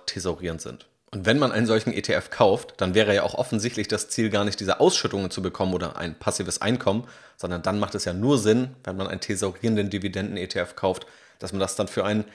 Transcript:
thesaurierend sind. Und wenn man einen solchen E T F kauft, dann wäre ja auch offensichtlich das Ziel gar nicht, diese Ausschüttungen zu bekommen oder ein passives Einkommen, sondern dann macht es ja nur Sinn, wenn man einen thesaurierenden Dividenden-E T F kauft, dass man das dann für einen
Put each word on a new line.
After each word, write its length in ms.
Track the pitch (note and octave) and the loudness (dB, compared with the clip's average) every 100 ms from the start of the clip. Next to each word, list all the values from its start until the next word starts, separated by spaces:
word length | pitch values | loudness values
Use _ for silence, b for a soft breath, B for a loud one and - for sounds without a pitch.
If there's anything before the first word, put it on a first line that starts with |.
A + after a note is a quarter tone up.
| - | -8
thesaurierend 560 | - F2+ E2 F2+ E2 | -6 -4 -4 -4 -6
sind. 260 | - A#1+ - _ _ | -8 -14 -20 _ _
Und 140 | G2+ F#2+ | -4 2
wenn 120 | C3+ | 4
man 140 | C3+ | 4
einen 140 | G#2+ A2+ | 2 4
solchen 280 | A2 A#2+ | 2 2
E 80 | - | -2
T 120 | - | 0
F 160 | - - | 0 0
kauft, 460 | - G#2+ F#2+ - - | 4 4 4 0 -4
dann 180 | F#2 G2 | 2 4
wäre 180 | G#2 | 4
ja 100 | G2+ | 4
auch 120 | G2+ - | 2 0
offensichtlich 520 | - A2 A#2 A2 G#2 | -2 0 -2 -4 -2
das 220 | G#2 - | -2 -2
Ziel 200 | - A2 | 0 2
gar 160 | G2+ G#2 | 2 0
nicht, 140 | - | -2
diese 200 | F#2+ - | -2 4
Ausschüttungen 500 | E3 - G2+ G2 F#2 | 4 4 0 -2 -4
zu 120 | - | -4
bekommen 320 | F#2 - F#2 | -4 0 0
oder 240 | F2+ E2+ - | 0 -4 -6
ein 200 | E2+ D#2 | -8 -6
passives 440 | - - F2+ - | -4 -2 -2 -2
Einkommen, 460 | G#2 B2 - G#2 B2+ B B B | 0 0 2 0 -2 B B B
sondern 240 | F2+ F2 | -6 -4
dann 180 | F2+ G#2 | -2 -2
macht 140 | G2 G2+ | -2 -4
es 100 | - | -4
ja 80 | |
nur 240 | F2 A#2+ C#3+ | -2 2 4
Sinn, 380 | G#2+ A#2 C3 - | 4 4 2 -6
wenn 140 | - F#2+ | -10 -6
man 100 | F#2+ | -6
einen 120 | F#2+ | -6
thesaurierenden 680 | - G2+ G2+ - A2+ G#2+ G2+ | -6 -2 -4 -2 0 0 0
Dividenden-E 580 | G2+ G2 F#2+ G2+ G2 F2+ | -2 -4 -4 -6 -6 -6
T 120 | F#2+ | -4
F 160 | F2+ - | -6 -2
kauft, 300 | G2 F#2 - B B B | 0 0 -6 B B B
dass 120 | F#2 | -6
man 80 | G2 | -2
das 160 | F#2+ - | -2 -2
dann 120 | G2 | -4
für 180 | - G2 | 0 0
einen 200 | G#2+ G#2 | 0 -2